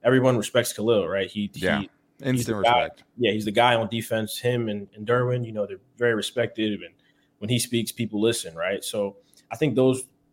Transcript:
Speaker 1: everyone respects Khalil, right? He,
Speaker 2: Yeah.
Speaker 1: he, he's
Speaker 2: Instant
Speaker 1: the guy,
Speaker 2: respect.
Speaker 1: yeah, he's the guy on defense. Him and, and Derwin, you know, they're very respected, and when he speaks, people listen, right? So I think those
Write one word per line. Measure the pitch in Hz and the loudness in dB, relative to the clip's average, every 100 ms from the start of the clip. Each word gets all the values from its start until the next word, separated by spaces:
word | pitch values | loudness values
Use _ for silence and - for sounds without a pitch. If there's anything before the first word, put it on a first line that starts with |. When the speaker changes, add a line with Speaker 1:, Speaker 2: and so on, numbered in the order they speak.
Speaker 1:
everyone | 123 131 127 120 | 4 4 4 2
respects | 104 120 117 | 2 0 0
Khalil, | - 110 107 82 | -2 2 2 2
right? | 98 92 | -2 -4
He, | 104 104 | -4 -6
Speaker 2:
Yeah. | - 90 78 | -2 0 0
Speaker 1:
he, | - _ _ _ | -4 _ _ _
he's | 135 127 113 | -2 -2 0
Speaker 2:
Instant | 104 | 2
Speaker 1:
the | |
guy, | 117 120 | 4 4
Speaker 2:
respect. | - - _ - | 0 -8 _ -2
Speaker 1:
yeah, | 113 | 0
he's | 107 | 0
the | 104 | 0
guy | 104 123 117 | 4 4 4
on | 107 | 0
defense. | 117 117 113 107 - | -6 -4 -4 -4 -4
Him | 123 123 113 | -2 -2 -2
and, | 104 98 107 | -6 -10 -12
and | 107 | -2
Derwin, | 123 123 123 117 | 0 0 -2 -4
you | |
know, | 107 101 | -6 -6
they're | 95 _ - | -8 _ 0
very | 120 | 0
respected, | 110 - 127 113 - 107 98 | 2 -2 -2 -4 -2 -2 -2
and | 85 _ _ _ _ _ | -10 _ _ _ _ _
when | 104 | -2
he | 120 | -2
speaks, | - 117 107 | 0 -2 -4
people | - 113 104 | -6 -4 0
listen, | 113 113 90 82 | 0 0 -8 -6
right? | 87 98 | -4 -4
So | - 107 101 - _ _ _ | -6 -4 -4 -6 _ _ _
I | 113 | -2
think | 156 117 | 0 4
those | 131 131 - _ _ | 2 2 -6 _ _